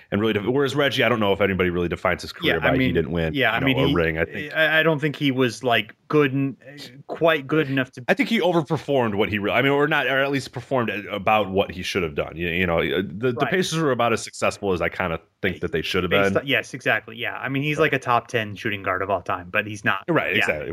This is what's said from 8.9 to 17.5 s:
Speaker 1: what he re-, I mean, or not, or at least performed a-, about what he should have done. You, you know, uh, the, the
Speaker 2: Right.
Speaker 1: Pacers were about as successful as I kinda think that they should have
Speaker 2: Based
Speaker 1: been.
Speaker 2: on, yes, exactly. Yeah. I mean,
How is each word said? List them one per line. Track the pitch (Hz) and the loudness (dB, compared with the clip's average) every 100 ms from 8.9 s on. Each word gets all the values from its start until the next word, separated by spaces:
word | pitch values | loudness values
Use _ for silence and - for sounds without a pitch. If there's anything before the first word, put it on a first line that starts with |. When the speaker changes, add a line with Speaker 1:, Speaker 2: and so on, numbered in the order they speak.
| 139 113 | 2 2
Speaker 1:
what | 101 98 | 2 0
he | 101 | 0
re-, | 98 | 2
I | 113 | 2
mean, | 139 | 4
or | 143 147 | 4 2
not, | 151 127 | 2 2
or | 135 | 2
at | 143 | 0
least | 143 - | -2 -4
performed | 127 - 131 110 | -10 -2 0 0
a-, | 104 92 | -4 -6
about | 101 95 104 95 | -2 2 2 2
what | 95 - | 0 0
he | 85 | -4
should | - 101 | -4 -2
have | 82 73 | -2 -2
done. | 73 78 | -4 -4
You, | 87 | -2
you | 87 90 | 0 2
know, | 82 | 2
uh, | 78 76 101 | 2 0 -2
the, | 92 127 | -2 -4
the | 123 | -2
Speaker 2:
Right. | 131 | 0
Speaker 1:
Pacers | 185 - 165 | 0 -2 -2
were | 151 | 0
about | 120 120 | 0 0
as | 110 | 0
successful | - - 104 - 98 | -4 -4 -2 0 0
as | 87 | 0
I | 85 | 0
kinda | - 92 82 - _ | -2 -4 -4 -8 _
think | 98 82 | -4 -2
that | 87 | -4
they | 82 | -4
should | 78 95 | -2 -2
have | 87 | 0
Speaker 2:
Based | 98 98 | 2 2
Speaker 1:
been. | 175 | 0
Speaker 2:
on, | 139 | 0
yes, | 117 - | -2 -2
exactly. | 131 131 110 - 113 | -6 -2 -2 -4 -10
Yeah. | 110 98 | -8 -6
I | |
mean, | 123 | -4